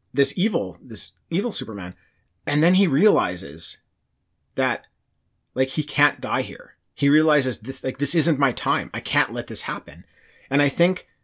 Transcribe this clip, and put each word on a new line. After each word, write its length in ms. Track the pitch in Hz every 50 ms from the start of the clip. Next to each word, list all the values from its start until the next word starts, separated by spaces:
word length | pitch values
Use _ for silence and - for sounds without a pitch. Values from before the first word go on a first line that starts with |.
| _ _ -
This 240 | 127 139 139 -
evil, 420 | - 175 220 214 143 98 92 87 - -
this 300 | - 110 - - - - _ _ -
evil 220 | 160 175 208 247 -
Superman. 420 | - 135 - 110 101 87 90 90 _ _ _ _ _ _ _ _ _ -
And 160 | - 147 147 156
then 120 | 175 185
he 120 | 185 202
realizes 920 | 175 135 143 196 214 175 131 104 90 92 87 - 71 73 85 - - - - _ _ _ _ _ _ _ _ _ _ _ _ _ _ _
that, 320 | - 131 127 120 - - _ _ _ _ _ _ _ _ _ _ _ _ _ -
like, 140 | 123 135 131
he 140 | - - 147
can't 380 | - - - 147 147 143 -
die 220 | - 110 110 131 123
here. 340 | 95 95 - - - - _ _ _ _
He 140 | - 139 139
realizes 520 | 143 156 156 160 151 147 123 127 120 -
this, 240 | 110 123 - - -
like, 140 | 135 - -
"This 160 | 139 131 -
isn't 240 | 170 151 170 156 127
my 140 | 143 131 117
time. 380 | - - 135 147 143 82 - -
I 60 | 110
can't 320 | - - - 147 143 - 113
let 140 | 120 117
this 160 | - 113 - -
happen." 420 | - 151 196 - - 71 82 - _ _ _ _ _ _ _ _ -
And 120 | 135 143 143
I 60 | 139
think 380 | - - 170 180 185 - - _ _ _